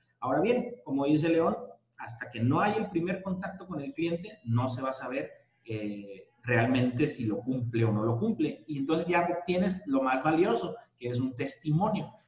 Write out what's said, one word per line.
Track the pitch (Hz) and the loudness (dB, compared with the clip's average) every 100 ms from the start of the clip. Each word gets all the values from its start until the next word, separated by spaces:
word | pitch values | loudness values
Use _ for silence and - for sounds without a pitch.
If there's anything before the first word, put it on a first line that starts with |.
| _ - | _ -8
Ahora | 127 147 | -2 2
bien, | 214 240 - - | 2 2 -2 -8
como | - 139 139 | -4 0 2
dice | 151 165 | 4 4
León, | 165 180 214 - - _ - | 4 2 0 -6 -16 _ -16
hasta | 113 - 117 | -14 -12 -10
que | 110 | 0
no | 123 160 | 2 4
hay | 208 | 2
el | 220 190 | 2 0
primer | 170 175 180 | -2 0 -2
contacto | 190 185 185 - 185 | -4 -6 -6 -10 -8
con | 156 | -8
el | 135 | -6
cliente, | 160 170 170 214 - | -4 -2 -2 -6 -10
no | 117 117 127 | 0 0 0
se | 123 | -2
va | 131 | -4
a | |
saber, | 131 127 139 156 - _ _ | -6 -6 -6 -6 -12 _ _
eh, | 113 107 104 104 98 95 - _ | -8 -6 -6 -8 -12 -16 -20 _
realmente | 120 117 123 127 123 120 143 | 2 4 4 4 2 2 0
si | - 110 | 0 -4
lo | 104 | -2
cumple | 127 123 117 113 110 | -2 -2 0 2 2
o | |
no | 104 | 2
lo | 117 113 | 2 0
cumple. | 226 - 147 - - | 0 0 0 -2 -8
Y | 143 | -4
entonces | 139 160 170 | 0 0 2
ya | 175 175 160 | 2 2 0
obtienes | - 180 196 - 147 | 0 2 2 0 0
lo | 135 | 0
más | 135 135 | 2 2
valioso, | 156 160 208 233 180 - - - | 2 4 4 2 -2 -8 -14 -10
que | 120 | -4
es | 123 | -2
un | 131 113 | -2 -2
testimonio. | 135 - 156 160 214 175 127 - | -6 -4 0 2 2 0 -4 -12